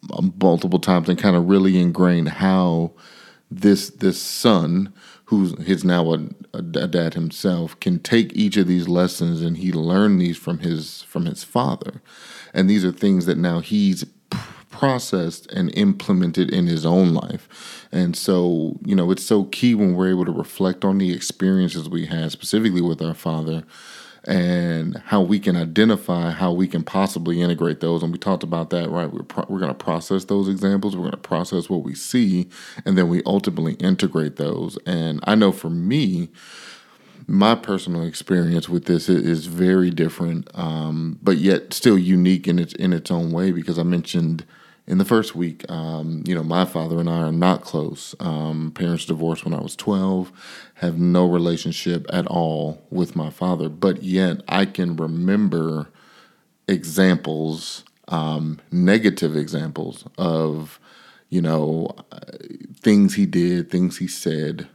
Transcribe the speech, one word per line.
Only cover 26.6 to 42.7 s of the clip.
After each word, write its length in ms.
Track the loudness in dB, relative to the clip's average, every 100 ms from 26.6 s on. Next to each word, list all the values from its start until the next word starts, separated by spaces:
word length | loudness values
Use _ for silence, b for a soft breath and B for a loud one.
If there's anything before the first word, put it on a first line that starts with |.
| 0
can 160 | -2
possibly 580 | -2 0 0 0 -2 0
integrate 380 | 0 2 0 0
those. 240 | 0 0
And 80 | -2
we 80 | -4
talked 240 | -2 -2
about 280 | -2 -4 -2
that, 200 | -4 -2
right? 160 | -4 -4
We're 160 | -8
pro-, 220 | -8 -8 -4
we're 120 | -4
gonna 120 | -4
process 520 | -4 -4 -4 0 -4
those 240 | 0 0 0
examples. 480 | 0 2 2 0 -4
We're 80 |
gonna 120 | -6 -8
process 540 | -4 -4 -2 -4 -2
what 140 | -4
we 100 | -4
see, 540 | -10 -4 0 2 2 -2 B B B
and 140 | 0 2
then 100 | 4
we 140 | 2
ultimately 500 | 2 0 0 -2 -4
integrate 600 | 0 0 2 0 0 -4
those. 440 | -4 -4 -4 -6 -8
And 360 | -4 -2 -2 -2
I 140 | 2 4
know 160 | 4
for 180 | 2 -4
me, 600 | -2 0 0 0 0 -4 B B B B B B B B B -2
my 260 | 4 6
personal 480 | 4 0 -4 -2 -4
experience 640 | -4 -8 0 2 2 0 0
with 180 | -4 2
this 220 | 0 4
i-, 40 |
is 340 | 2 2 -2 -2
very 440 | 0 4 4 4
different, 600 | 2 -2 -2 -4 -4 -8 -8
um, 600 | -6 -4 -4 -4 -4 -2
but 140 | 0 2
yet 360 | 4 2 0
still 240 | 0 4 4
unique 520 | 4 4 4 2 2
in 100 | 0
its, 140 | -2